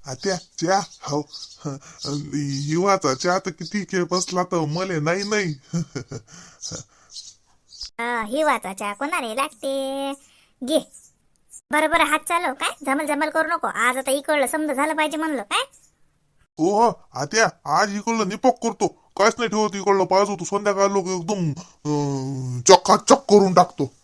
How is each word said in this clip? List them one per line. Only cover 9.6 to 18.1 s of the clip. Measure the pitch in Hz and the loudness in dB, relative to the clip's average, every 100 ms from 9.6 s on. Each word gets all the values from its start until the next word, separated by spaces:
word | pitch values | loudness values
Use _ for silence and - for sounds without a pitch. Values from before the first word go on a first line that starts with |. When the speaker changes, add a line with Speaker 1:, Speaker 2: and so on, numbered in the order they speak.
| 269 269 269 277 277 277 - _ _ _ | -6 -4 -4 -4 -6 -8 -14 _ _ _
Speaker 2:
घे. | 254 311 - - - _ _ _ _ - _ | 0 0 0 -20 -20 _ _ _ _ -20 _
बरं, | 302 311 | 0 2
बरं, | 330 294 | 2 2
हात | 302 | 0
चालव, | - 349 349 | 0 -2 -2
काय? | 277 339 - 269 | -2 -6 -4 -4
झमल | 277 302 | -2 -2
झमल | 294 302 | -2 0
करू | 320 320 | 0 -2
नको. | 339 226 | -2 -4
आज | - 240 262 | 0 0 0
आता | 269 | -2
इकडलं | 277 277 302 262 | -2 0 0 2
समजा | 311 311 | 0 -2
झालं | 262 302 | 0 -2
पाहिजे | 311 302 302 | 0 -2 -2
म्हणलं, | 320 269 | -4 -4
काय? | 202 381 539 - _ _ _ _ _ _ _ - | -4 -4 -4 -12 _ _ _ _ _ _ _ 0
Speaker 1:
हो, | 165 208 | 2 4
हो, | 233 185 - | 2 2 -12
आत्या, | 123 143 220 208 - 147 156 | -8 -2 2 2 0 0 2
आज | 208 202 | 2 -2
इकडलं | 214 | -2